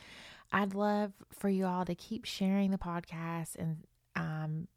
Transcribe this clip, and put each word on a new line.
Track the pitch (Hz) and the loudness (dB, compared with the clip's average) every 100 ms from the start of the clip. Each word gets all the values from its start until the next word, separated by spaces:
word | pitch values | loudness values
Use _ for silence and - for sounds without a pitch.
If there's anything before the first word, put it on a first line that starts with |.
| - - - - - | -20 -18 -18 -20 -2
I'd | 190 202 | 0 2
love | 190 208 208 208 - - | 2 2 2 0 -4 -18
for | - 202 | -2 2
you | 190 190 | 4 4
all | 180 180 | 2 0
to | 175 | -2
keep | - 220 - | -6 -8 -6
sharing | - 190 196 196 | 0 4 4 4
the | 190 | 2
podcast | 175 170 - 165 165 165 160 - | 0 -4 -4 -6 -4 -4 -4 -4
and, | 160 160 - _ _ - | -2 -4 -8 _ _ -4
um, | 165 156 156 156 170 | -4 -2 -2 -4 -6